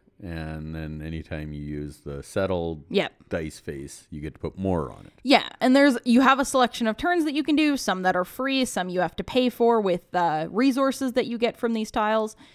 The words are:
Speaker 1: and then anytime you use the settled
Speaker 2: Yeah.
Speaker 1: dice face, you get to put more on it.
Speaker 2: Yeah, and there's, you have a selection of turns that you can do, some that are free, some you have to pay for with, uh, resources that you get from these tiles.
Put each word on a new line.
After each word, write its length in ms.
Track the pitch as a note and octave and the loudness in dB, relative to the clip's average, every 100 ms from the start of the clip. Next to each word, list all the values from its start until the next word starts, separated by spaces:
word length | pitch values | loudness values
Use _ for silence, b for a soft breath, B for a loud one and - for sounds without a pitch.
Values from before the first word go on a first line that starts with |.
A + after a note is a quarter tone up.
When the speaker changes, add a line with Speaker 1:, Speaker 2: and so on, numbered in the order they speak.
| _ _ | _ _
Speaker 1:
and 520 | F2 E2 D#2 D#2 D#2 | -10 -8 -8 -8 -8
then 280 | D#2+ D#2 D#2 | -8 -8 -8
anytime 500 | D#2 D#2+ - D#2 D2+ | -8 -8 -8 -10 -8
you 80 | D2 | -8
use 380 | D2 D2 D2 - | -8 -8 -8 -12
the 240 | - C#2+ | -12 -12
settled 600 | - G2+ F#2+ F2+ E2 D#2+ - | -6 -2 -2 -2 -4 -6 -4
Speaker 2:
Yeah. 200 | G3 E3 _ - | -4 -4 _ -8
Speaker 1:
dice 300 | F2 D#2+ - | -6 -6 -10
face, 480 | - C#2+ C#2+ - - | -14 -12 -12 -16 -16
you 120 | D#2 | -12
get 120 | D2 | -12
to 60 | - | -10
put 180 | D#2 - | -10 -4
more 340 | F#2+ F2 C2 | -2 -2 -2
on 140 | G1+ G1+ | -8 -20
it. 80 | _ | _
Speaker 2:
Yeah, 240 | B3 B3 - - | 2 2 2 -2
and 140 | C4 C4+ | 4 6
there's, 220 | C#4+ A#3 B3 | 6 4 4
you 160 | A#3 | 6
have 180 | B3+ C4 | 6 4
a 60 | C4+ | 2
selection 420 | C4 A#3+ - A3+ | 2 2 0 -4
of 100 | G#3+ | -2
turns 280 | F4 F4 D#4 | 0 0 0
that 80 | |
you 100 | C#4+ | -2
can 120 | D#4 D4 | 0 2
do, 220 | D4+ C#4 | 2 0
some 240 | - F#3 | -2 0
that 140 | F#3 F3+ | 2 0
are 100 | F3 | -2
free, 400 | - C4 C4+ B3 | -4 -2 0 0
some 240 | G3+ F3+ | -2 -4
you 100 | F3+ | -2
have 140 | E3 - | -2 -4
to 60 | |
pay 260 | - B3+ B3+ | -2 2 2
for 300 | - A#3 A3+ | 4 4 4
with, 220 | G3 F3 - F3+ | 2 0 -2 0
uh, 320 | E3+ D#3 D#3+ | 0 0 -2
resources 640 | G3 C4+ B3+ C4+ C4 C4 | 2 2 4 0 0 -2
that 140 | A#3 E3+ | 0 -2
you 100 | A#3 | 0
get 200 | A#3 - | -2 -2
from 160 | A#3 | -2
these 180 | A3+ G#3+ | -2 -4
tiles. 440 | - G#3+ A3 A3 - b | -2 0 0 -2 -8 b